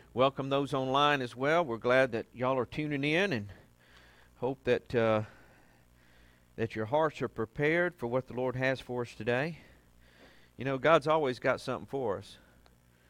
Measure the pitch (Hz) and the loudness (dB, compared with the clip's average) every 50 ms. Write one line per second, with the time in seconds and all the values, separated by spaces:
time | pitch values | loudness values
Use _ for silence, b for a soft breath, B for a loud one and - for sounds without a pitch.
0 | B B B 113 131 139 135 - 135 139 139 139 143 131 147 135 131 131 131 139 | B B B 2 2 2 2 0 -4 -2 0 0 0 0 -2 -2 0 2 2 4
1 | 147 147 147 135 127 117 117 123 131 143 160 175 175 135 113 110 107 120 123 131 | 4 4 4 2 -2 -6 -6 -2 0 2 2 2 2 0 -4 -2 2 4 6 6
2 | 135 123 113 113 - _ - 120 123 127 135 131 117 - - 156 151 147 147 139 | 4 4 0 -4 -6 _ -6 -2 0 0 0 0 -2 -4 -4 -6 -4 -4 -4 -2
3 | 139 147 151 170 202 - 143 110 101 101 B B B B B B B B B B | 0 0 2 2 0 0 -2 -4 -4 -8 B B B B B B B B B B
4 | B B B B B B B - 123 127 139 - - 127 123 - - - - 120 | B B B B B B B -6 -4 -4 -4 -2 0 0 0 0 0 -2 0 2
5 | 113 110 110 107 107 B B B B B B B B B B B B B B B | 4 4 4 2 0 B B B B B B B B B B B B B B B
6 | B B B B B B B B B B B - 113 110 - 110 110 107 139 151 | B B B B B B B B B B B -6 -6 -4 -4 -6 -6 -2 0 0
7 | 160 151 - - 135 113 - - 113 - - - 147 151 160 175 175 180 165 - | 0 0 -2 -4 -8 -6 -4 -6 -8 -6 -4 -2 0 2 2 2 0 -2 -4 -6
8 | 120 120 120 131 127 - 117 123 127 127 123 127 131 131 131 123 - - 123 123 | -6 -2 -2 -2 -4 -4 -6 -4 -4 -4 -2 0 0 0 0 -2 -6 -8 -6 -6
9 | 120 - - - 110 117 120 127 143 170 160 143 B B B B B B - B | -6 -8 -8 -6 -2 -2 0 0 -2 -4 -8 -12 B B B B B B -20 B
10 | B B B B B B B B B B B - 120 135 139 135 123 147 165 156 | B B B B B B B B B B B -8 -4 -4 -2 2 4 6 6 6
11 | 131 156 156 160 151 131 123 - - 139 123 - - 135 123 92 - - - 139 | 4 2 0 2 2 0 -2 -2 0 -2 -2 -2 -2 -6 -6 -6 -8 -8 -6 -4
12 | 127 110 92 104 101 - - - - - - _ _ - _ _ _ b b b | -2 -2 -4 -4 -6 -14 -20 -20 -20 -20 -20 _ _ -20 _ _ _ b b b
13 | b | b